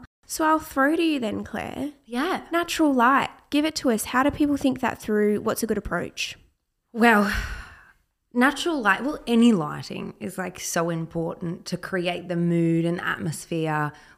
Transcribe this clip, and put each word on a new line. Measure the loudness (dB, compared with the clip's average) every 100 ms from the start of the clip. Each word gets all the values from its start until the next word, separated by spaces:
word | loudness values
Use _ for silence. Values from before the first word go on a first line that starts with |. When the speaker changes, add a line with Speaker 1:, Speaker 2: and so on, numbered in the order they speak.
| -6 _ -10
Speaker 1:
So | -2 2
I'll | 2
throw | 0 0 2 2
to |
you | 0 0
then, | -2 -4
Claire. | -8 -8 -8 -6 -8 -10 -10
Speaker 2:
Yeah. | -4 -2 -4 -2
Speaker 1:
Natural | -2 -2 2 2
light. | 6 6 4 0 -6 _
Give | 0 0
it | 0
to | 0
us. | 0 0
How | 0
do | 2
people | 2 0 2
think | 0 0
that | -2 -4
through? | -2 2 2 2
What's | 0 -2
a | -2
good | -2
approach? | -4 -4 -6 -8 -10 -10 _ _ _ _ _
Speaker 2:
Well, | 2 6 6 4 0 -4 -8 -14 -20 -20 _ _ _ _
natural | 2 2 2 -2 0
light, | 2 2
well, | 0 -4 0
any | 6 6
lighting | 6 2 -6 -8 -8 -10 -10
is, | -10 -8
like, | -8 -8
so | -6 -2 -2
important | -2 -4 -4 -6 -6 -8 -8 -8
to | -8
create | -6 -4 -2 -4 -4
the | -2
mood | 2 2 4 2 2
and | -2
atmosphere | -4 -4 -6 -8 -6 -4 -2 -2 -4 -6 -18